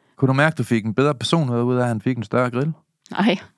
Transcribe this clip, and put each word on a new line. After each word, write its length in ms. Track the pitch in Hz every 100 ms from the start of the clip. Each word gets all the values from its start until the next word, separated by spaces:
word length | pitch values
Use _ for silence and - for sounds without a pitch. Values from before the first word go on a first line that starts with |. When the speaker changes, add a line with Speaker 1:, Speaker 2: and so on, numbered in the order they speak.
| _ -
Speaker 1:
Kunne 100 | 131
du 60 |
mærke, 220 | 135 156 156
du 80 |
fik 220 | 117 117 107
en 80 |
bedre 220 | 104 143 131
personlighed 480 | - 170 135 120
ud 120 | 120 123
af, 60 |
at 60 | 123
han 140 | 113
fik 160 | 123 123
en 60 |
større 260 | 107 120 123
grill? 240 | 117 147 156 _ _ -
Speaker 2:
Nej. 260 | - 208 202 -